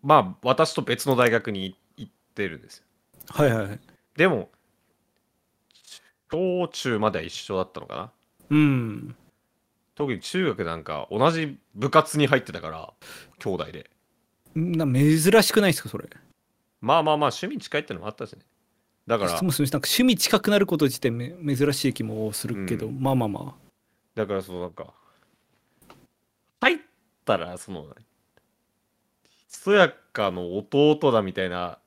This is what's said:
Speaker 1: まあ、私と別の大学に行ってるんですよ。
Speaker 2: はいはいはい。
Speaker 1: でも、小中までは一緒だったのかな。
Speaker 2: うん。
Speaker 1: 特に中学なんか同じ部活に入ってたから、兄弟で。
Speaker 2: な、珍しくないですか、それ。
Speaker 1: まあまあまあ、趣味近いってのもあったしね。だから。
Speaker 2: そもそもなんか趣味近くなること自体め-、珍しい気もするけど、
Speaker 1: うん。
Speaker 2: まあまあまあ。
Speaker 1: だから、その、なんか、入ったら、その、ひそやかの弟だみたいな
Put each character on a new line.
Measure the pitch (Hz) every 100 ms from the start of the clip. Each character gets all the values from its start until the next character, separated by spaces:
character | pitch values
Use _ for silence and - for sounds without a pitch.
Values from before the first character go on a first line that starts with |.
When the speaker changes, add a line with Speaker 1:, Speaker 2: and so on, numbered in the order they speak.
Speaker 1:
ま | 139 147 92
あ、 | 92
私 | 123 131 156
と | -
別 | 120 120 -
の | 127
大 | 120
学 | 113 -
に | 98 95 - _ -
行 | 107
っ | _ _
て | - 98
る | 80
ん |
で | -
す | -
よ。 | _ _ _ _ -
Speaker 2:
は | - 147
い |
は | 113
い | 98
は |
い。 | 107 _ _ _ -
Speaker 1:
で | 180
も、 | 131 - _ _ _ _ _ _ _ _ _ _ _ _ _ - - _ _ _
小 | 156 185 180 170
中 | - 131 110
ま | 107
で | 85
は | 82
一 |
緒 | - - 95
だ |
っ | 92
た | -
の | -
か | 60
な。 | 110 _ _ _ _
Speaker 2:
う | 147
ん。 | 147 131 113 104 - - _ _ _ _ _ _ _ _
Speaker 1:
特 | 147
に | 104
中 | - 185 180
学 | 98
な | 85 82
ん |
か | 76 76 -
同 | 107 143
じ | 165 156 139 _ 98
部 | 135
活 | 160 151 151
に | 139
入 | 143
っ |
て | -
た | 85
か | 82
ら、 | 80 80 _ - - - _
兄 | -
弟 | 90 76
で。 | - - _ _ _ _ _ _ 160
Speaker 2:
な、 | 175 165 151
珍 | 127 147 160 160 220
し | -
く | -
な | 202
い |
で | 160
す |
か、 | -
そ | -
れ。 | - - _ _ _ _ _ _
Speaker 1:
ま | 110 160
あ |
ま | 156
あ | 151
ま | 147
あ、 |
趣 | - 185
味 | 277
近 | - 147
い |
っ |
て | 147
の | 90
も | 95
あ |
っ | -
た | -
し |
ね。 | - _ _ _ _ _ _ -
だ | 113
か | 190
ら。 | 85
Speaker 2:
そ | 185
も |
そ | 147
も | 139
な | 143
ん |
か | -
趣 | -
味 | 254 214
近 | - 214
く | -
な | 208
る | 190
こ | 160
と | 143
自 | -
体 | 127
め-、 | 117 123 180 156 131
珍 | 147
し | 139 135
い |
気 | -
も | 110 110 110
す | 104 104
る | 107 95
け | 82
ど、 | 110
Speaker 1:
う |
ん。 | 135
Speaker 2:
ま | 131
あ | 131
ま | 110
あ |
ま | 98
あ。 | - - _ _ _ _ _ -
Speaker 1:
だ | 101
か |
ら、 | 98
そ | 95
の、 | 90
な | 87
ん |
か、 | - - _ _ _ _ _ _ _ _ _ _ - _ _ _ _ _ _
入 | - 330
っ | - _ _ _ -
た | 101
ら、 | 85 90
そ | -
の、 | 90 73 - _ _ _ _ _ _ _ _ _ _ _ _
ひ | _ _ _
そ | - -
や | 208 165
か | - _ - 101
の | 90 87 95
弟 | 107 139 147 151 151
だ | 113
み | 98
た | 92 95
い |
な | 87 90 -